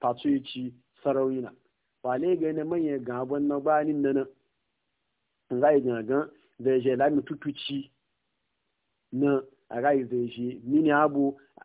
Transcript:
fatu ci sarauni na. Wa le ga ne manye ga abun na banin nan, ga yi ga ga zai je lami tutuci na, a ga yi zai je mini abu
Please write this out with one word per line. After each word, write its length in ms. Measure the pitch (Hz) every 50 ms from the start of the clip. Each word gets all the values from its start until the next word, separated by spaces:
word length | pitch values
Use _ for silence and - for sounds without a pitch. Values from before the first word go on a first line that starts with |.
fatu 380 | - 123 120 120 - 147 143 135 131
ci 300 | - - 127 127 123 123 _ _ _ _ _ -
sarauni 380 | 143 139 135 135 131 131 131
na. 100 | 127 - - _ _ _ _ _ _ _ _ _ -
Wa 120 | 127 127
le 180 | 131 156 180 180
ga 140 | 160 160 156 156
ne 100 | 156 151
manye 340 | 160 175 170 160 151 143 131 123
ga 160 | 123 123 123
abun 260 | 131 131 143 143 147
na 120 | 143 143 143
banin 420 | 135 156 156 151 151 156 151 147
nan, 240 | 139 139 139 139 135 - - _ _ _ _ _ _ _ _ _ _ _ _ _ _ _ _ _ _ _ _ _ _ -
ga 200 | 123 123 135 147
yi 100 | 151 143
ga 200 | 123 127 117 117
ga 280 | 110 110 131 143 156 - - _ _ _ _ -
zai 220 | 120 131 131 131
je 140 | 120 135 127
lami 260 | 123 139 151 151 143
tutuci 680 | 123 - 160 - - 147 143 - - - 143 139 139 - _ _ _ _ _ _ _ _ _ _ _ _ _ _ _ _ _ _ _ _ _ _ _ _
na, 300 | - 127 143 143 139 131 135 - _ _ _ -
a 120 | 110 120
ga 100 | 127 143 143
yi 100 | 135 127
zai 220 | 117 123 120 120
je 320 | 120 - 120 120 123 127 - 117
mini 280 | 120 143 156 156 151
abu 440 | 147 147 151 147 143 139 139 139 139 - _ _ - -